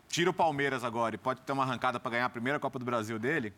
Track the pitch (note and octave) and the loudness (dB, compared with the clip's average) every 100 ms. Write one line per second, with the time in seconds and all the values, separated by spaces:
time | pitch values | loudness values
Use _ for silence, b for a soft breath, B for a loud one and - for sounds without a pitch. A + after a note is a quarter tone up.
0 | - - F3 F3 E3+ C#3 C#3 C3+ A#2+ A2+ | -4 0 2 4 2 2 0 0 -2 0
1 | A2+ G#2+ C3 B2 - C#3 C3 A#2 B2+ A#2+ | 0 0 -2 -2 -2 0 0 2 0 0
2 | B2+ A#2+ B2 A#2+ B2 D3 C#3 C3+ B2 A#2+ | -2 0 0 -2 -2 -2 -2 -4 -2 -2
3 | G#2+ A2+ B2 D#3+ G#2+ | -2 -2 0 0 -2